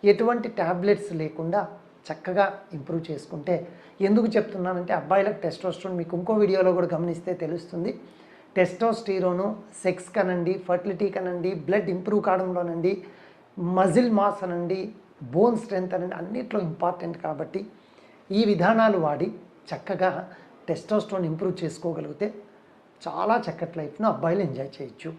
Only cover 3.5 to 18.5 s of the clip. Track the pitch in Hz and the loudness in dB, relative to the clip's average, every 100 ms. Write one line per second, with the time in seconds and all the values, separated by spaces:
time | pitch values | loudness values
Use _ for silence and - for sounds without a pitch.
3.5 | 175 - - - - 196 214 220 214 214 | -2 -2 -16 -20 -2 4 6 6 2 0
4.5 | 190 180 180 180 180 147 190 196 208 170 | -4 -2 -2 -2 -2 2 4 4 0 -4
5.5 | 160 185 - 190 180 165 175 180 214 202 | -4 -6 -6 -6 -4 -4 -4 0 4 4
6.5 | 190 185 180 170 165 170 165 185 180 160 | 6 4 4 2 0 -2 -4 -6 -4 -4
7.5 | 170 - 170 180 - - - - - - | -6 -6 -4 -4 -6 -14 -20 -20 -20 -4
8.5 | - 180 180 226 220 - 190 185 180 202 | 2 2 2 0 0 -2 0 0 0 -2
9.5 | 214 - - 185 185 - 220 185 180 170 | -4 -14 -4 -2 -2 -4 0 2 2 0
10.5 | 190 - 180 202 175 202 190 185 180 175 | -2 0 0 0 -2 -2 -2 -4 -2 -2
11.5 | 180 143 202 196 180 180 214 202 185 185 | -4 0 0 0 -4 0 2 4 2 0
12.5 | 180 175 170 175 196 - - - - _ | -2 -2 0 0 -2 -8 -20 -20 -20 _
13.5 | - 175 185 190 175 247 214 202 202 185 | -6 0 4 6 6 4 4 2 0 -4
14.5 | 175 175 190 214 - - - 127 151 233 | -4 -2 -4 -4 -12 -20 -16 -2 4 4
15.5 | 220 - 190 185 185 180 - 175 247 233 | 4 -2 -4 -2 -2 -4 -6 -6 -6 -4
16.5 | - 170 - 175 175 170 170 156 151 - | -4 -4 -2 -2 -2 -8 -6 -6 -6 -6
17.5 | 190 214 - - - - - - 196 214 | -8 -10 -16 -20 -20 -20 -20 -2 2 4